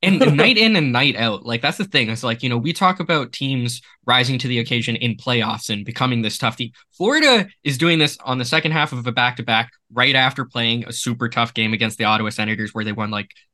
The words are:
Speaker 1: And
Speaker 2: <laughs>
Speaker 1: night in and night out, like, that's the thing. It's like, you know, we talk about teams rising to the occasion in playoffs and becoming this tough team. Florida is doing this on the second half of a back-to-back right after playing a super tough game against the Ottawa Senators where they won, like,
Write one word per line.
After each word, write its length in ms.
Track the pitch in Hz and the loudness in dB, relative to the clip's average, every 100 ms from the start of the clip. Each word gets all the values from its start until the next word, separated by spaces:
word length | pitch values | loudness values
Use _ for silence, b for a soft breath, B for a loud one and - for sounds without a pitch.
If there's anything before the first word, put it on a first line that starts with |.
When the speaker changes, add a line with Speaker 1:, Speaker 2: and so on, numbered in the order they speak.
Speaker 1:
And 200 | 180 185 | 4 4
Speaker 2:
<laughs> 160 | - 143 | 6 6
Speaker 1:
night 200 | 190 220 | 6 6
in 180 | 220 208 | 4 4
and 160 | 147 | 2
night 240 | 120 139 104 | 4 2 2
out, 280 | 117 101 | -2 -2
like, 160 | - 117 | -4 -2
that's 180 | 143 175 | -2 -4
the 60 | |
thing. 240 | 196 143 113 | -2 0 0
It's 140 | 113 | -2
like, 200 | 127 117 | -4 -4
you 60 | 131 | -2
know, 80 | 120 | -2
we 140 | 131 | -2
talk 280 | 170 185 185 | 0 0 0
about 320 | 175 160 131 | -2 -2 -2
teams 500 | - 139 135 120 123 b b - | -6 -4 -2 -2 -6 b b 0
rising 320 | 123 127 131 | 2 2 0
to 100 | 131 | -2
the 120 | 123 | -2
occasion 340 | 117 120 113 117 | -2 -2 -2 -2
in 200 | 120 101 | -2 -4
playoffs 540 | - 120 110 113 - | -2 -2 -2 -4 -6
and 140 | 104 | -8
becoming 380 | 101 110 127 120 | -6 -4 -2 0
this 160 | 110 - | -4 -2
tough 180 | 120 117 | -4 -4
team. 140 | 117 b b _ | -10 b b _
Florida 520 | 190 294 302 240 190 - | 0 2 4 4 0 -6
is 140 | 147 131 | -6 0
doing 200 | 165 165 | 2 2
this 180 | 151 - | 2 -2
on 140 | - 127 | -6 -4
the 60 | |
second 260 | 120 156 156 | 0 0 0
half 200 | 160 147 | 0 -2
of 140 | 127 120 | -2 -4
a 60 | |
back-to-back 600 | 117 123 123 120 113 117 _ _ | 0 0 0 0 0 0 _ _
right 220 | 113 127 | 0 2
after 300 | 135 131 131 | 4 2 0
playing 400 | 131 123 117 117 113 | -6 -2 -2 -2 -4
a 60 | |
super 360 | 117 - 120 117 | -6 -4 -4 -4
tough 240 | - 117 | 0 -2
game 200 | - 110 | 0 -2
against 260 | 110 113 - | 0 -2 -2
the 60 | |
Ottawa 260 | 110 107 107 | 0 2 0
Senators 420 | 107 107 107 107 | -4 -4 -4 -6
where 120 | 110 | -6
they 80 | 107 | -6
won, 180 | 104 107 | -4 -4
like, 200 | 104 101 - b | -6 -8 -16 b